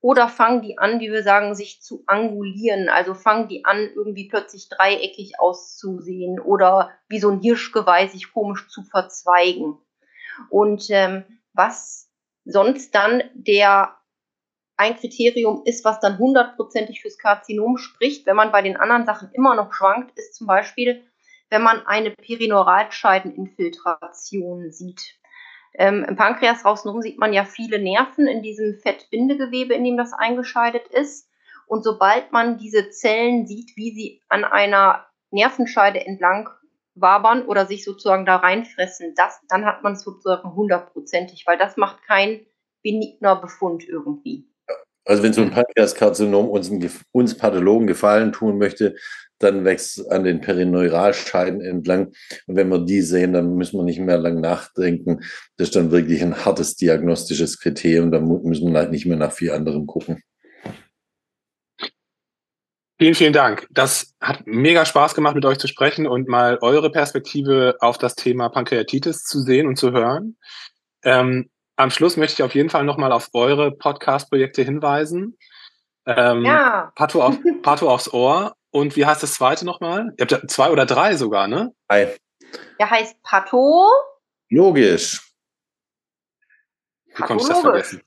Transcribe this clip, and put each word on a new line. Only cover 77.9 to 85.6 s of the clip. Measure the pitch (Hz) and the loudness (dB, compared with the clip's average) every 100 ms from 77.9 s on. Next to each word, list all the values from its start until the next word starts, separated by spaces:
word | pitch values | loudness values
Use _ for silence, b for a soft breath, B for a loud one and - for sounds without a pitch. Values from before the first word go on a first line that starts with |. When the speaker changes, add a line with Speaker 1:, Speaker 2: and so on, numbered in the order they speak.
| 123 - | 0 0
Speaker 3:
Ohr. | 123 127 160 208 - _ | 0 2 2 -2 -10 _
Und | 143 143 143 | -2 -2 2
wie | 147 | 2
heißt | 151 | 2
das | 143 | -2
zweite | - 127 160 180 | 0 0 0 -6
noch | 175 | -8
mal? | 170 185 226 - | -6 -6 -6 -4
Ihr | |
habt | 123 | -2
ja | 143 - | -2 -2
zwei | - 139 | 0 2
oder | 147 131 | 4 2
drei | 131 190 170 | 2 2 0
sogar, | 117 101 98 | -2 -2 -2
ne? | 135 240 _ _ | -2 -6 _ _
Speaker 2:
Drei. | 104 101 - _ _ B B B _ | 2 2 -4 _ _ B B B _
Speaker 1:
Der | 208 | 0
heißt | 226 220 - | 0 -2 -12
Pato. | - 196 - 247 277 330 392 539 571 _ _ _ _ | -2 -2 2 2 4 6 6 6 2 _ _ _ _
Speaker 2:
Logisch. | 127 190 151 107 82 - - _ _ _ _ | 4 6 6 4 4 -2 -10 _ _ _ _